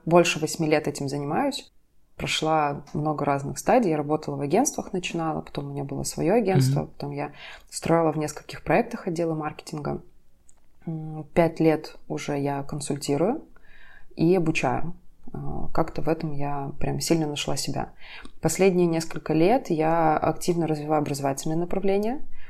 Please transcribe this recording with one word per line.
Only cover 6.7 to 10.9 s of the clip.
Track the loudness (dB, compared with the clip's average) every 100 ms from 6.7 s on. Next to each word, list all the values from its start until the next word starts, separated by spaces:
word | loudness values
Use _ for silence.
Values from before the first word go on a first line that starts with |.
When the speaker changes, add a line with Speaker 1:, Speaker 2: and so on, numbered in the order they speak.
| 2
Speaker 2:
Мгм. | -2
Speaker 1:
потом | -8 -8
я | -6 -8 -10 -18 -18 -14
строила | -6 2 4 4
в | 0
нескольких | -4 -8 -14 -10
проектах | 0 2 2 -4 -6
отделы | -2 -2
маркетинга. | -2 -6 -8 -12 -8 -4 -6 -8 -20 -20 -20 -20 -20 -20 -14
М, | -10